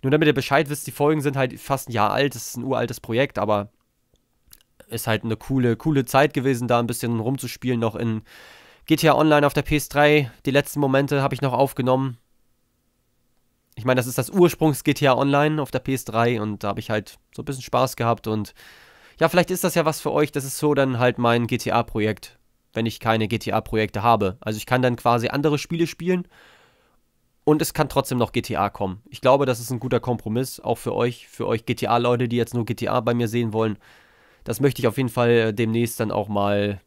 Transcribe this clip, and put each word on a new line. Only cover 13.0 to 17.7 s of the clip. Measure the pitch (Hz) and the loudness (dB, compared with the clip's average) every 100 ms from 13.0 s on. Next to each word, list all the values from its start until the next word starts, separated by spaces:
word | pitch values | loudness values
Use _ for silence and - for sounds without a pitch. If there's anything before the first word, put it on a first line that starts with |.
| _ _ _ _ _ _ _ | _ _ _ _ _ _ _
Ich | - | -8
meine, | 117 127 | 0 0
das | 123 | 0
ist | 131 | -4
das | 120 | -2
Ursprungs-G | 196 175 - 160 139 - | 4 4 4 0 2 -2
T | 139 143 | 2 2
A | 120 | 2
Online | 139 143 151 151 | 2 2 2 0
auf | 135 | -4
der | 131 | -6
P | - 131 | -4 -6
S | - | -2
drei | 113 117 120 | 0 0 0
und | 107 101 | -4 -6
da | 104 | -6
hab | 101 | -6
ich | - | -4
halt | 107 98 - _ - | -6 -6 -20 _ -14
so | |
ein | 120 | -10
bisschen | 135 | -10
Spaß | - | -4